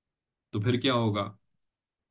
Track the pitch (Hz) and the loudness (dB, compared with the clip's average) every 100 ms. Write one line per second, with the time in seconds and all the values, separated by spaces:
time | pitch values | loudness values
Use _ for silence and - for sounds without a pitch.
0 | _ _ _ _ _ 104 110 123 135 123 | _ _ _ _ _ -4 0 0 0 2
1 | 113 101 98 - _ _ _ _ _ _ | 2 0 -4 -8 _ _ _ _ _ _
2 | _ | _